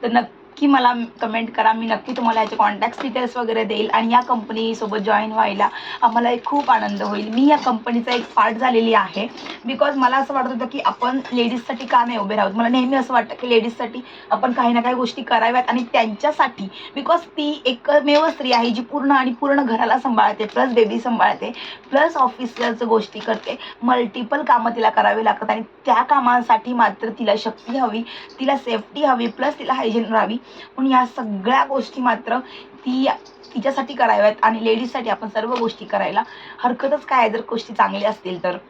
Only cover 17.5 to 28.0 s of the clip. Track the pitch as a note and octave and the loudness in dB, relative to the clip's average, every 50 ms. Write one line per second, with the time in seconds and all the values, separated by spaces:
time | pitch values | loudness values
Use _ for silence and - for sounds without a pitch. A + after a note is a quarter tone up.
17.5 | D4+ C#4+ - B3+ C4 - - - C#4+ D4 C#4+ C#4+ D4 D4 D#4 E4 - - C#4 B3+ | -4 -2 -4 -4 -4 -2 -2 2 2 4 4 4 4 4 4 2 -2 -2 -2 2
18.5 | B3 A#3+ A#3 A#3+ A3+ A3 A#3 - - D4 B3+ C#4 C#4 C4 C4 B3+ A#3+ - - C#4 | 2 2 2 2 -2 -2 -6 -6 -6 -2 2 4 4 4 2 0 -2 -2 0 2
19.5 | C#4 C#4 C#4 A#3 A3+ A3+ A#3 A#3 A3 B3+ - C#4 A#3+ A3 G#3+ G#3 G#3 - G#3+ G#3 | 2 2 2 0 0 0 2 2 2 0 2 0 2 2 2 2 2 -2 -6 -4
20.5 | - A#3+ B3+ C4+ A#3+ A#3+ A3 G3+ A3 A#3 - B3+ A#3 G3+ F3+ - - - F#3+ G#3+ | 0 0 0 2 4 4 4 4 2 -4 -2 -2 0 2 2 2 2 -2 -6 -10
21.5 | A#3+ - - - - - - - C4+ C#4 D4+ E4 E4 D#4 C4 B3 B3 - C4 A#3 | -8 -10 -12 -14 -14 -18 -14 0 2 2 4 4 4 2 0 0 0 -4 -8 -8
22.5 | - - A#3+ A#3+ A#3 A#3 A#3+ A3+ A3 A3 G#3 - - G#3+ - - A3 G#3+ - - | -6 -4 -4 -4 -2 -4 0 2 2 0 0 -2 -10 -10 -4 -4 -4 -4 -4 -8
23.5 | - - - - - - - A#3+ B3+ B3 A#3+ G#3 - B3+ A#3+ G#3 C#4 C#4+ D4 - | -10 -10 -10 -18 -14 -4 0 2 2 2 2 -2 -4 -8 -4 -2 -2 -4 2 2
24.5 | B3 A#3 A3+ A#3 A#3 A#3 A3 A3 G#3+ - G#3 G#3 G3+ A3 A3+ G#3+ G#3 - G#3+ G#3 | 2 4 4 0 -2 2 0 2 2 4 2 2 2 2 2 0 0 0 -2 -2
25.5 | G#3+ A3+ A3 - - - - C4+ A#3+ A3+ C4 - D4 C#4+ B3+ A#3+ B3 B3 A#3+ - | -2 -4 -4 -10 -14 -8 0 2 2 2 4 4 2 2 4 4 2 2 4 2
26.5 | A#3+ A3 - B3 B3 A#3+ A3+ G3+ G3+ - - A3 G#3+ - A#3+ G#3 G3+ A3 - A3+ | 2 0 2 -2 2 2 2 2 2 -2 -6 -8 -6 -4 0 0 0 0 0 -6
27.5 | - - - - A#3 C#4 C4 A3+ G#3 A3+ | -8 -8 -12 -6 -2 -2 -2 0 -2 -4